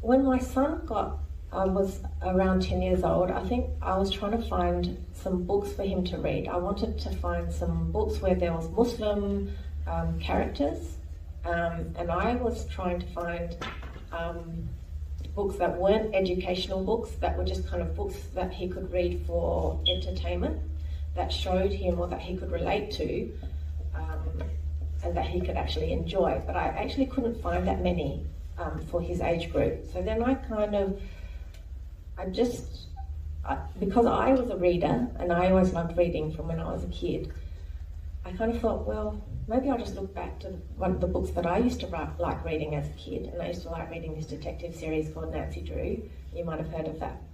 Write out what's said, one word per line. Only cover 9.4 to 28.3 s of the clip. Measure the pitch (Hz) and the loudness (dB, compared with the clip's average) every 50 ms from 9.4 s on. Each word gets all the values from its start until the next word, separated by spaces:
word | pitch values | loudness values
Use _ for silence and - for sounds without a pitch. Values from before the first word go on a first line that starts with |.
| 196 190 - - - - - - - | 0 -2 -4 -6 -6 -6 -6 -4 -4
um, | - 165 165 170 165 165 - | -2 -2 0 0 0 0 0
characters, | - - 185 196 196 226 - - 285 294 330 - - - - - - - - - - - - - - | 0 0 2 2 2 0 0 0 0 0 0 -2 -6 -6 -8 -8 -8 -10 -10 -10 -10 -10 -10 -6 -2
um, | 165 170 170 170 170 165 165 170 165 - | 0 0 2 2 0 0 -2 -4 -4 -4
and | - 175 170 | -4 -2 0
I | 170 180 196 226 247 | 2 2 2 2 2
was | 247 247 226 - - - | 2 2 0 0 0 -4
trying | - - - 185 180 175 175 | -6 -4 -2 0 0 0 0
to | 180 | -2
find, | - - 175 175 170 170 175 175 170 170 - - - - - - - - - - - | -4 -4 -4 -4 -2 -2 -2 -4 -4 -6 -6 -8 -8 -8 -8 -10 -10 -10 -10 -12 -8
um, | - 170 170 170 170 175 170 165 165 165 165 - - - - - - - - - - - - - - | -6 -4 -4 -4 -4 -6 -8 -6 -6 -6 -4 -6 -6 -8 -10 -8 -8 -6 -6 -6 -6 -6 -6 -6 -2
books | 202 202 202 - | -2 0 0 0
that | - 180 185 190 175 | 0 0 0 2 4
weren't | 180 196 208 220 214 - 190 | 6 6 6 6 4 2 2
educational | 190 190 180 180 185 185 185 185 185 185 - 185 190 190 | 2 4 4 2 0 0 0 0 0 0 -2 -2 -2 2
books, | 202 220 - - - - - | 2 2 0 0 -4 -4 0
that | - 82 - - | 0 0 2 2
were | - | 0
just | - - - - - | 0 0 0 -2 -2
kind | 185 180 175 | -2 -2 0
of | 165 156 | -2 -2
books | - - - 180 - - - - | -2 -2 -4 -4 -6 -8 -6 -4
that | 185 185 185 - | -4 -4 -2 -4
he | - 185 185 | -4 -4 -4
could | 175 - 180 180 | -4 -4 -6 0
read | 170 185 175 175 180 - - | 2 2 4 4 2 0 -2
for | - 170 170 170 170 165 160 156 151 151 - - | 0 0 2 2 2 2 2 2 2 0 2 2
entertainment, | 170 180 185 - 185 185 185 - 170 180 175 185 294 - - - - - - - - - - - - - | 2 2 2 0 -2 -2 -2 0 0 0 0 0 0 0 -2 -2 -4 -4 -4 -4 -4 -4 -4 -4 -4 0
that | 180 170 - - | 0 0 0 0
showed | - - 190 185 185 190 196 190 | 0 2 2 4 4 4 4 2
him | - 190 180 175 175 | 2 2 2 2 2
or | 175 175 | 0 -2
that | - - | -2 -4
he | - 175 185 | -4 -4 -4
could | 185 175 - | -4 -4 -2
relate | - 170 170 180 190 208 - - - | -2 0 0 2 2 0 0 -2 -2
to, | - 156 - - - - - - - - - - - - - - - - - - | -2 -2 -2 0 -2 -2 -4 -6 -6 -6 -6 -6 -4 -4 -4 -4 -4 -4 -2 -2
um, | - - 76 - - - - - - - - - - - - - - - - - - - | -2 -2 -2 -4 -2 -2 -2 -2 -2 -2 -2 -4 -2 -2 -2 -2 -2 -2 -2 -4 -2 -2
and | 175 170 | 0 0
that | 170 165 | 0 0
he | 165 175 180 | 0 0 0
could | 180 - - | 0 0 0
actually | 165 156 - - 156 156 - - | 0 0 0 0 0 0 0 0
enjoy. | - - - - 190 175 156 - - - | 0 0 0 2 4 4 4 4 0 0
But | - - | 0 0
I | 180 160 | 0 0
actually | 151 147 - 208 269 - - 262 | 0 0 -2 -2 -2 2 2 0
couldn't | 262 - 269 233 226 226 - | 2 2 0 0 0 0 -2
find | - 175 175 180 180 190 | -2 0 2 2 2 2
that | - - | 2 4
many, | 180 180 180 170 151 135 117 - - - | 4 2 4 4 2 0 -2 -2 -4 -6